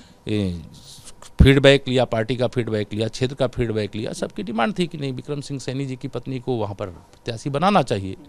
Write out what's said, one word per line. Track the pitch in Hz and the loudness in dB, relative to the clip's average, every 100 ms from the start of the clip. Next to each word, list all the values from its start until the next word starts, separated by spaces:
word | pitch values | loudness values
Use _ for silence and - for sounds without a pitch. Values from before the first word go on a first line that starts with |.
| - - - | -20 -14 -4
ए, | 107 95 85 76 - - - - - - - | -2 0 -4 -10 -18 -20 -20 -20 -20 -20 6
फीडबैक | 135 139 135 139 - | 8 10 8 6 4
लिया, | 123 120 | 0 2
पार्टी | 113 110 120 | 0 0 0
का | 120 | 0
फीडबैक | 131 113 107 104 | 0 -2 -2 -2
लिया, | 107 113 | -2 -4
क्षेत्र | - 127 | -2 -2
का | 139 127 | 0 -2
फीडबैक | - 117 107 104 | 0 -2 -2 -2
लिया। | 107 113 | -4 -6
सबकी | 170 202 - | -6 -6 -6
डिमांड | 202 226 226 190 | -6 0 0 0
थी | 175 | -4
कि | 156 | -2
नहीं, | 139 | -6
विक्रम | 127 139 143 | -6 -6 -8
सिंह | - 139 | -6 -8
सैनी | - 131 139 | -6 -6 -6
जी | 127 | -6
की | 131 | -8
पत्नी | 123 135 131 | -8 -8 -6
को | 123 120 | -4 -2
वहाँ | 101 | -2
पर | 101 104 | -4 -8
प्रत्याशी | 85 - - - 117 147 | -10 -20 -12 -10 -6 -4
बनाना | 139 185 196 | 0 4 4
चाहिए | 135 107 95 - | 4 0 -4 -10